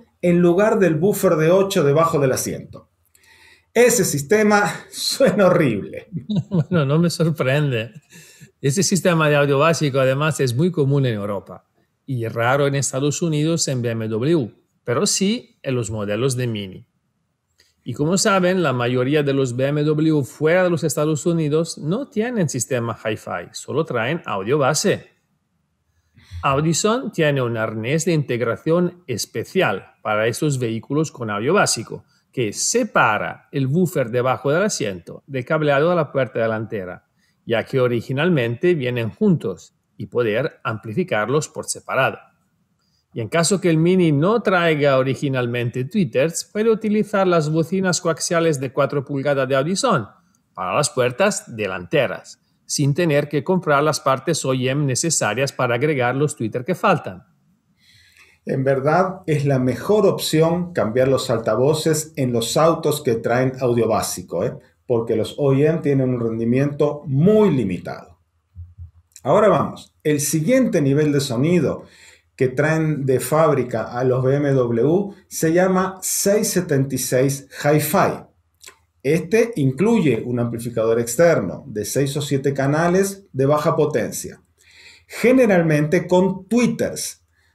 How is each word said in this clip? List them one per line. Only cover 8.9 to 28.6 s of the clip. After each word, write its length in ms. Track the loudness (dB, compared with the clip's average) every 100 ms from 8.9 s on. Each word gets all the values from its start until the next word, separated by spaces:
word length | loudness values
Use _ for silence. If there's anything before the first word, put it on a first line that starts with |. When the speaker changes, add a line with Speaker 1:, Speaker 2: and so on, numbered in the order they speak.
| 2 2 2 4
Speaker 2:
de 80 | 4
audio 220 | 4 4
básico, 400 | 2 2 0 2
además, 400 | 2 2 0 0
es 160 | -2 0
muy 160 | 0
común 320 | 0 0 2
en 100 | 0
Europa 520 | -2 -4 -6 -10 -18 _ _ _ _ -8
y 200 | -6 -4
raro 400 | 0 2 2 2
en 80 |
Estados 460 | 0 -2 -2 -2 -2
Unidos 480 | -2 0 0 0 -2
en 140 | -2
B 80 | -2
M 180 | -4 -4
W, 420 | -2 0 0 -2 -8 _ _
pero 240 | -4 -2 0
sí 520 | 0 0 -2 -8 _
en 120 | -6
los 160 | -4 -4
modelos 460 | -6 -4 -2 -2 -2
de 100 | -4
Mini. 400 | -6 -8 -14 -20 _ _ _ _ _ _ _ _ _
Y 80 | -10
como 240 | -4 0 2
saben, 460 | 2 4 2 2
la 100 | 0
mayoría 500 | 0 0 0 0 0
de 120 | 0
los 200 | 0 -2
B 140 | -2 -2
M 160 | 0
W 400 | 0 0 2 0
fuera 400 | -2 -2 2 2
de 60 | 2
los 120 | 0
Estados 440 | -2 -2 0 0 0
Unidos 500 | 0 0 0 -2 -6
no 320 | -4 -4 -4
tienen 400 | -4 -2 -2 -2
sistema 480 | -2 -4 -2 -4 -6
Hi-Fi, 460 | -6 -6 -8 -10 -10
solo 320 | -14 -6 -4
traen 380 | -2 -2 -2 -4
audio 320 | -6 -6 -2 2
base. 540 | 2 2 0 -2 -6 _ _ _ _ _ _ _ _ _ _ _ -18 -6 -2
Audison 600 | 0 0 0 0 -2 -4
tiene 320 | -2 0 0
un 140 | -2 -2
arnés 480 | -4 -4 -2 -2
de 80 | 0
integración 920 | 0 0 -2 -2 -2